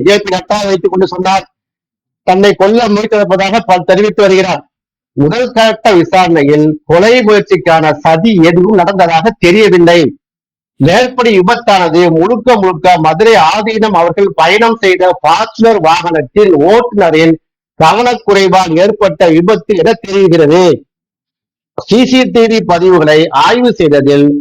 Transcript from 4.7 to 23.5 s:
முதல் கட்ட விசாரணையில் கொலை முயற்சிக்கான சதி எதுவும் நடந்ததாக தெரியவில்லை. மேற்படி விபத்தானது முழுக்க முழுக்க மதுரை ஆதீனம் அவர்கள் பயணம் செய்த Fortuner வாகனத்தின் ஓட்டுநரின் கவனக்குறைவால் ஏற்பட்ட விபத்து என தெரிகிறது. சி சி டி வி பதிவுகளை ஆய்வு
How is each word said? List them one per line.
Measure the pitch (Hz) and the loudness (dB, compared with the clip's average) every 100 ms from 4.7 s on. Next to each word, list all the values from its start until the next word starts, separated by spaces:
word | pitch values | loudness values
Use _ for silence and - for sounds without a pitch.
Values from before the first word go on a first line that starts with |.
| _ _ _ _ | _ _ _ _
முதல் | - 147 220 247 | -4 -2 -2 -4
கட்ட | 240 226 220 233 | 0 0 0 0
விசாரணையில் | 185 160 185 180 165 143 151 156 151 _ | 0 2 0 0 0 2 2 0 -2 _
கொலை | 170 208 247 | 0 2 2
முயற்சிக்கான | 208 208 202 185 - 160 156 | 2 0 0 -2 0 0 0
சதி | 147 165 160 220 202 | -2 -2 0 0 2
எதுவும் | 165 175 185 208 | 2 2 0 0
நடந்ததாக | 175 196 170 165 196 226 | 0 0 0 0 -2 -2
தெரியவில்லை. | 170 196 214 180 170 175 139 - _ _ _ _ _ _ | 0 2 2 2 2 2 0 -6 _ _ _ _ _ _
மேற்படி | 139 196 247 254 240 202 | 0 0 -2 -2 0 0
விபத்தானது | 185 240 233 196 175 160 175 | 0 -2 0 0 0 0 0
முழுக்க | 160 180 233 - 226 | 0 -2 -2 0 0
முழுக்க | 190 175 185 175 | 0 -2 0 0
மதுரை | 160 160 220 | 0 0 2
ஆதீனம் | 220 160 208 220 220 214 185 | 2 2 -2 -4 -4 -2 0
அவர்கள் | 170 165 196 165 | -2 0 -4 0
பயணம் | 160 202 233 226 | 0 0 0 0
செய்த | 196 180 185 175 | -2 0 0 0
Fortuner | 151 165 226 - 220 214 | 0 -2 -2 -2 0 2
வாகனத்தின் | 156 170 170 156 135 - 202 | 0 -2 -2 -4 -4 0 2
ஓட்டுநரின் | 160 156 220 240 208 175 156 165 160 _ _ _ _ | 2 2 0 0 -2 0 2 0 -2 _ _ _ _
கவனக்குறைவால் | 156 196 247 226 - 196 190 180 185 160 | 0 0 -2 -4 -2 0 2 0 0 0
ஏற்பட்ட | 196 208 196 160 180 | 0 0 -2 0 0
விபத்து | 160 180 214 - 202 | 2 0 -2 -2 -2
என | 233 | -2
தெரிகிறது. | 233 - 196 190 165 147 170 180 139 - _ _ _ _ _ _ _ _ - | -2 -4 -2 0 2 2 2 2 0 -6 _ _ _ _ _ _ _ _ -12
சி | - 214 254 | -2 0 2
சி | 254 254 | 0 0
டி | 208 226 | 0 0
வி | 220 175 | 0 -2
பதிவுகளை | 175 185 175 156 151 165 | 0 2 2 2 2 0
ஆய்வு | 135 156 | 0 0